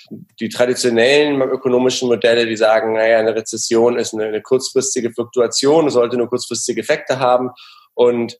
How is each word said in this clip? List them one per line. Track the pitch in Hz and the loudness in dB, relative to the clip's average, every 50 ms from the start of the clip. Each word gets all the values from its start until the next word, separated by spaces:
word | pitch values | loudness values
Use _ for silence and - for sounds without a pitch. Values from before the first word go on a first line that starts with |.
| - - 107 113 - _ _ - | -20 -20 -18 -20 -20 _ _ -10
die | 117 107 | -8 -6
traditionellen | - - 123 123 123 - - 123 117 113 117 131 143 147 151 147 143 135 | -2 0 0 0 0 0 0 0 2 4 4 4 4 4 2 2 0 -2
ökonomischen | 131 131 131 127 - 127 123 123 127 127 123 - 131 123 | -2 -2 -2 -2 -2 0 2 2 2 0 0 0 0 0
Modelle, | 117 101 - 117 117 120 117 | 0 2 2 2 2 2 0
die | 113 113 | -2 0
sagen, | 104 110 107 110 110 110 110 110 | 0 2 4 4 2 2 0 0
naja, | 110 110 113 113 110 | 0 2 2 4 2
eine | 110 113 107 | 2 2 0
Rezession | 113 110 - 113 107 - - 117 113 117 120 120 120 | -2 -4 -8 -8 -8 -4 0 2 2 2 2 2 0
ist | 113 - - | -4 -4 -4
eine, | 107 107 | -6 -6
eine | 110 107 104 | -4 -4 -6
kurzfristige | - - 131 127 - - - 131 123 - - 131 113 113 | -4 -2 -2 -2 -2 -2 -2 -2 -2 -2 -4 -4 -6 -6
Fluktuation, | 113 - 117 117 - 123 117 113 - - 135 139 151 165 156 139 | -6 -6 -8 -4 -2 -2 -2 0 -2 0 2 2 2 2 2 2
es | |
sollte | - 123 120 117 127 | 2 2 0 0 0
nur | 123 120 117 | -2 -2 -2
kurzfristige | 123 120 - - 120 110 - - 110 110 | -4 -6 -6 -6 -8 -8 -6 -6 -4 -4
Effekte | 107 - 156 160 - - 131 127 | -2 -2 -4 -4 -2 -4 -4 0
haben. | 131 123 123 123 127 123 - - - - - - _ _ - | 2 2 2 2 0 -4 -10 -12 -20 -20 -20 -20 _ _ -2
Und | - 123 120 120 120 117 104 - | 0 2 2 2 0 -4 -6 -8